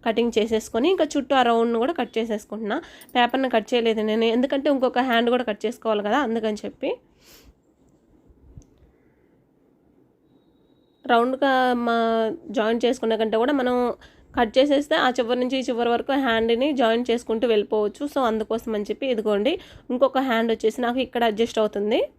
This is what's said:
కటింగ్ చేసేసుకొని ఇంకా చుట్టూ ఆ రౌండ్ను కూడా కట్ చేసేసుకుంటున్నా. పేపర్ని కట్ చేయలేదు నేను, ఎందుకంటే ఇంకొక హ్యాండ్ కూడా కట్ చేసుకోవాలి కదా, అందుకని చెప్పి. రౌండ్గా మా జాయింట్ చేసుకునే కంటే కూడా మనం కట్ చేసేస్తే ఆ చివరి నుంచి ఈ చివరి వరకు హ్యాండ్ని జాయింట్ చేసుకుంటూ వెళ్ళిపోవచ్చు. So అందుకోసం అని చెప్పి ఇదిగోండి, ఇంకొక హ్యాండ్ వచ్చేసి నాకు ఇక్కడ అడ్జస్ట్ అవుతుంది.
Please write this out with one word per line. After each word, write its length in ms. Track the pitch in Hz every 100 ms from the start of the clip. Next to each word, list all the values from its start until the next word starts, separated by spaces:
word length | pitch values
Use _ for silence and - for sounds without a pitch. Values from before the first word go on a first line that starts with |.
| 233
కటింగ్ 260 | 226 233 226
చేసేసుకొని 520 | 214 220 - 226 294
ఇంకా 140 | 381 311 294
చుట్టూ 200 | - 269
ఆ 60 | 240
రౌండ్ను 280 | 233 233 233 254
కూడా 100 | 339
కట్ 120 | 247 -
చేసేసుకుంటున్నా. 600 | 226 214 - 208 214 254 - - - 247
పేపర్ని 340 | 240 269 262 240
కట్ 140 | 214
చేయలేదు 300 | 247 226 220 214
నేను, 160 | 220 226 233
ఎందుకంటే 320 | 262 269 294 277
ఇంకొక 320 | 247 247 262
హ్యాండ్ 200 | 233 240 240
కూడా 100 | 240
కట్ 140 | 208 214
చేసుకోవాలి 380 | 240 226 208 202
కదా, 100 | 247 254
అందుకని 320 | 226 220 208 202
చెప్పి. 260 | - 285 494 _ _ - - - _ _ _ _ _ _ _ _ _ - - - _ _ _ _ _ _ _ _ _ _ _ _ _ _ _ _ _ _ _ _ _ _ _ -
రౌండ్గా 440 | 240 240 262 277 262 254 247 233
మా 100 | 233 226 226 220 - - 202
జాయింట్ 260 | 220 233 240
చేసుకునే 300 | 262 226 220
కంటే 160 | 220 220
కూడా 100 | 247 285
మనం 140 | 247 247 247 - - _ _ -
కట్ 140 | 233 262
చేసేస్తే 380 | 285 285 285 311
ఆ 20 | 254 247
చివరి 220 | 233 247
నుంచి 140 | 247 262
ఈ 20 | 247
చివరి 220 | 233 233
వరకు 200 | 240 240 277
హ్యాండ్ని 420 | 262 226 226 233 277 269
జాయింట్ 260 | 233 226 247
చేసుకుంటూ 340 | 233 - 226 247
వెళ్ళిపోవచ్చు. 500 | 220 202 214 208 - 285
So 80 | 285 247
అందుకోసం 420 | 220 214 226 - 214
అని 100 | 202
చెప్పి 160 | 214 269
ఇదిగోండి, 400 | 226 214 202 214 359 - - _
ఇంకొక 280 | 247 262 262 262
హ్యాండ్ 220 | 226 226
వచ్చేసి 240 | 220 220 226
నాకు 140 | 240 247 254
ఇక్కడ 160 | 240 233
అడ్జస్ట్ 280 | 208 226 -
అవుతుంది. 360 | 214 208 208 262 571